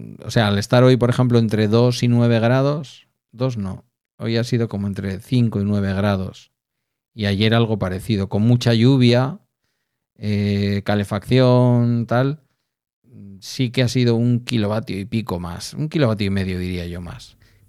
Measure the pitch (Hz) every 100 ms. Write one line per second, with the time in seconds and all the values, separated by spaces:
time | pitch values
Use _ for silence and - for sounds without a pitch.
0 | 57 52 - 120 104 101 104 127 127 127
1 | 120 120 127 120 113 107 107 113 123 120
2 | 123 120 120 117 113 131 139 151 143 -
3 | _ _ _ 113 131 120 95 95 - _
4 | _ - 110 117 117 120 117 101 101 98
5 | 98 95 - 127 117 104 101 104 98 95
6 | 104 98 92 - - _ _ _ _ _
7 | _ - 101 98 110 117 113 107 95 92
8 | - 107 98 101 113 120 120 117 120 135
9 | 120 120 131 190 _ _ _ _ _ _
10 | _ _ 104 104 101 101 101 101 98 104
11 | 101 104 - 127 127 123 123 120 120 120
12 | 110 117 135 151 _ _ _ _ _ _
13 | _ 110 101 98 - - 127 127 123 131
14 | 120 117 120 120 120 120 104 107 - 95
15 | 98 113 110 90 87 87 - - 151 170
16 | 127 107 101 98 95 90 90 90 87 87
17 | 87 - - _ _ _